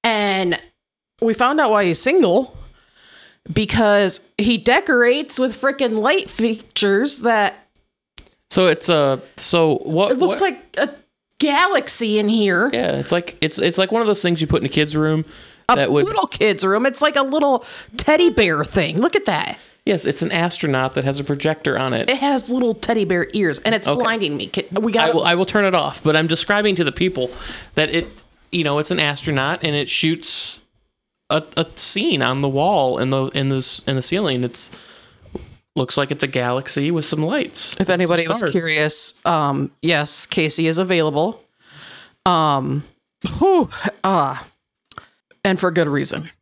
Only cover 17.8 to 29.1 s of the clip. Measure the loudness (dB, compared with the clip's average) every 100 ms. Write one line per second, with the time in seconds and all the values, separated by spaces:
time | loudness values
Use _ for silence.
17.8 | -10 -2 4 6 6 4 2 2 0 0
18.8 | 0 0 0 0 0 -2 -4 -8 -16 _
19.8 | -2 0 -2 -2 -2 -2 -2 -2 -2 0
20.8 | 0 -2 -2 -4 -4 -2 -2 -2 -2 -2
21.8 | -2 -2 -2 0 0 0 -2 -2 0 -2
22.8 | -2 0 0 0 0 0 0 -2 -4 -4
23.8 | -2 -2 0 -2 -4 -6 -6 -8 -4 -2
24.8 | 0 2 2 2 2 0 0 0 2 0
25.8 | -2 -2 0 2 2 -2 0 0 0 0
26.8 | -2 0 -2 -2 -6 -8 -14 -14 -8 -2
27.8 | 0 -2 -4 -16 _ _ _ -4 -2 -2
28.8 | -2 0 -2